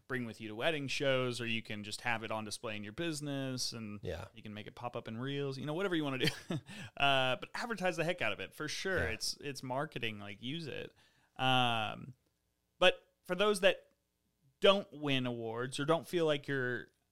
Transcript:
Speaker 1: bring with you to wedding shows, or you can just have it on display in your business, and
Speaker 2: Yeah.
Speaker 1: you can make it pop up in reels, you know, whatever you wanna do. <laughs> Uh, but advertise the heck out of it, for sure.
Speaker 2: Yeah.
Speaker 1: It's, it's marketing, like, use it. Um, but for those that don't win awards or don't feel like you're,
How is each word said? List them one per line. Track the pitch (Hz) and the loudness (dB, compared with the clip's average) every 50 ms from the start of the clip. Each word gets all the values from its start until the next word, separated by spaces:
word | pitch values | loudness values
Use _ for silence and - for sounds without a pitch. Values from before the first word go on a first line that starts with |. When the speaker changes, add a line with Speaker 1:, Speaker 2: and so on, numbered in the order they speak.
| _ - | _ -4
Speaker 1:
bring | 131 127 120 | -2 -2 -2
with | 113 104 - | -4 -6 -8
you | 113 107 | -10 -8
to | 107 | -4
wedding | 113 131 - 156 147 139 127 | -2 0 0 0 0 -2 -2
shows, | - - 143 135 131 127 127 123 120 120 | -2 2 2 4 4 4 2 0 -2 -2
or | 117 | -2
you | 117 113 113 | 0 -2 -2
can | - - 110 104 101 | -2 -4 -8 -8 -8
just | 104 104 - | -8 -8 -4
have | - 120 113 110 110 | -2 -2 0 0 -2
it | 107 | -2
on | 110 110 110 | -4 -4 -4
display | 104 - - - 113 107 | -4 -6 -6 -6 -6 -6
in | 104 | -6
your | 104 107 104 | -8 -8 -6
business, | - 170 165 151 143 147 147 139 139 135 131 131 127 - - | -4 -4 -4 -4 -4 -4 -4 -4 -4 -4 -4 -2 -2 -4 -4
and | 120 117 113 104 104 104 | -4 -6 -6 -8 -8 -6
Speaker 2:
Yeah. | 110 92 82 90 - - - | -6 -6 -6 -6 -8 -12 -16
Speaker 1:
you | 113 | -16
can | 110 107 | -14 -12
make | 104 107 104 | -12 -10 -12
it | - - | -12 -12
pop | - 120 120 - | -10 -8 -6 -6
up | 117 - 117 | -6 -8 -6
in | 113 117 | -6 -6
reels, | 127 135 139 143 143 139 135 135 | -4 -4 -2 -2 -2 -4 -4 -4
you | 139 | -4
know, | 147 151 | -4 -2
whatever | 175 202 190 180 | 0 0 0 2
you | 160 151 | 2 0
wanna | 139 131 127 | 0 0 2
do. | 135 135 - - - - | 2 2 0 0 -6 -4
<laughs> | 175 135 - - - 208 151 - - | -6 -6 -6 -8 -14 -14 -14 -8 -2
Uh, | - 143 139 135 131 131 127 127 | 2 4 4 6 6 4 2 0
but | - - - - | -2 -4 -8 -8
advertise | - 247 240 226 170 185 185 165 | -6 -4 -4 -4 0 0 0 0
the | 160 156 | 0 0
heck | 170 180 - | 0 0 0
out | 120 107 | 0 0
of | 95 95 | 0 -2
it, | 95 90 | -6 -10
for | - - 151 143 | -8 -6 -6 -4
sure. | - - - 190 185 151 | -4 -4 -2 0 0 0
Speaker 2:
Yeah. | 123 113 110 | 0 0 -2
Speaker 1:
It's, | - - - - - | -2 -4 -4 -4 -4
it's | - 143 131 - | -6 -8 -8 -6
marketing, | 135 127 127 139 156 160 - 131 117 110 107 104 | -6 -4 -2 -2 -2 -4 -4 -4 -4 -4 -4 -6
like, | 101 101 104 98 | -10 -12 -12 -8
use | 117 123 151 170 160 | -8 -6 -6 -6 -6
it. | 123 - 104 - - - _ - _ _ _ _ _ _ - | -6 -8 -8 -8 -10 -14 _ -20 _ _ _ _ _ _ 0
Um, | 131 131 131 127 123 120 117 113 107 101 - - - 131 - _ _ _ _ _ _ _ _ _ _ _ _ - | 2 4 6 6 4 4 2 0 -2 -4 -4 -8 -10 -14 -16 _ _ _ _ _ _ _ _ _ _ _ _ 6
but | 180 185 - - - _ _ _ _ | 6 6 6 4 -6 _ _ _ _
for | - 180 | -4 0
those | 180 208 214 208 180 | 2 4 4 4 6
that | 196 185 - - - _ _ _ _ _ _ _ _ _ _ _ _ _ _ - | 4 4 4 2 -4 _ _ _ _ _ _ _ _ _ _ _ _ _ _ 6
don't | - 196 196 202 - - | 8 8 8 8 4 -4
win | - 147 147 143 135 131 127 | -8 -4 0 2 2 2 2
awards | 123 120 117 113 113 110 120 127 135 - - | 0 -2 -2 -4 -4 -2 -4 -4 -4 -2 0
or | 143 | 4
don't | 151 165 160 117 | 4 4 4 2
feel | - 180 170 165 | 0 0 2 4
like | 151 147 135 - 147 | 4 4 2 0 -2
you're, | 139 135 123 123 123 104 - - _ _ _ _ | 0 0 0 0 -2 -2 -6 -10 _ _ _ _